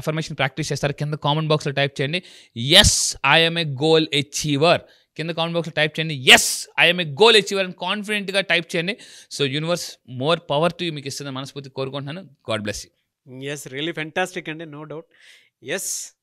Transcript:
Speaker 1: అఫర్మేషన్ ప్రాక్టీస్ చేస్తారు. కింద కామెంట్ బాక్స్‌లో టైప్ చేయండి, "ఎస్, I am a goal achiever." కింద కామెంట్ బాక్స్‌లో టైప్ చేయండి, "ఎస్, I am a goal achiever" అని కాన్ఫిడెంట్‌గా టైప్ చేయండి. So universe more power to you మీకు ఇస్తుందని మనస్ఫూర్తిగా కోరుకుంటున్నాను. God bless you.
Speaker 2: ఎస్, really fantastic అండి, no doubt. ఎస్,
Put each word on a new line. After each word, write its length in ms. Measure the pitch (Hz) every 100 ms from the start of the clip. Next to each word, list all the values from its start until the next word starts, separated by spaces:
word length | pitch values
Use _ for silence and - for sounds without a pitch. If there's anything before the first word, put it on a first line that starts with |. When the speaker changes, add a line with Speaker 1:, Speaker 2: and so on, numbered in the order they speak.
Speaker 1:
అఫర్మేషన్ 360 | 160 156 156 143
ప్రాక్టీస్ 300 | 135 - 151
చేస్తారు. 220 | 143 143 -
కింద 120 | 147 151 143
కామెంట్ 220 | 151 156
బాక్స్‌లో 220 | 156 151 135
టైప్ 120 | 139 -
చేయండి, 220 | 139 180 - - - 117 131 185
"ఎస్, 160 | 208 - - - 135 160
I 40 | 165
am 80 | 165
a 40 | 160 131
goal 200 | 156 160 156 147
achiever." 560 | 143 - 151 139 170 147 - _ _ -
కింద 120 | 160 165
కామెంట్ 180 | 165 170
బాక్స్‌లో 180 | 165 151
టైప్ 120 | 156 160
చేయండి, 180 | 160 143 139 -
"ఎస్, 140 | - - - - 160
I 20 |
am 60 | 180 160
a 20 | 135
goal 120 | 226 220
achiever" 240 | 196 196 185
అని 100 | - 180
కాన్ఫిడెంట్‌గా 580 | 208 202 208 190 196 190
టైప్ 140 | 170 165
చేయండి. 220 | 175 175 240 - - - -
So 40 | 139 147
universe 280 | 160 175 - - - 123
more 160 | 147 170 -
power 200 | 143 170 170
to 60 | 170
you 60 | 147
మీకు 120 | 135
ఇస్తుందని 220 | - 143 131
మనస్ఫూర్తిగా 380 | 135 147 139 131
కోరుకుంటున్నాను. 440 | 135 139 139 175 165 _ -
God 100 | 110 104
bless 160 | - -
you. 60 | _ _ _ 135 127 139
Speaker 2:
ఎస్, 120 | 147 - 131
really 200 | 160 156
fantastic 440 | 156 185 180 185 160
అండి, 120 | 156 165 147
no 80 | 151
doubt. 140 | 151 - _ - - _ _ 127 190
ఎస్, 160 | - - - _